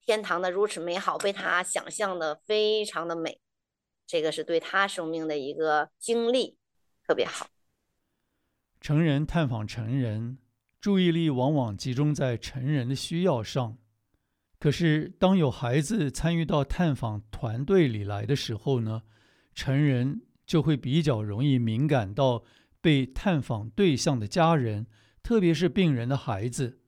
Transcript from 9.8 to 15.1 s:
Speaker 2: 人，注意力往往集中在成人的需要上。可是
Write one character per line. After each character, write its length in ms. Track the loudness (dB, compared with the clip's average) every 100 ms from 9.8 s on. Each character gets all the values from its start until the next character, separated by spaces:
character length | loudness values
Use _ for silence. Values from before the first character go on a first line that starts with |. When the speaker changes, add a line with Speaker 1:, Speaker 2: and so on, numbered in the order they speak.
| -4 -2
Speaker 2:
人， 400 | -2 -4 -6 -12 _ _ _ _
注 180 | 0 4
意 100 | 4
力 200 | 4 0
往 240 | 2 2
往 220 | 0 -2 -4
集 180 | -4
中 200 | 0 0
在 220 | 2 -2 -2
成 260 | -6 -8
人 260 | -2 -2 -2
的 60 |
需 300 | -6 -4 0
要 180 | 0 0
上。 360 | -2 -4 -4 -8 _ _ _ _ _ _ _ _
可 100 | -2
是 380 | 2 2 2 0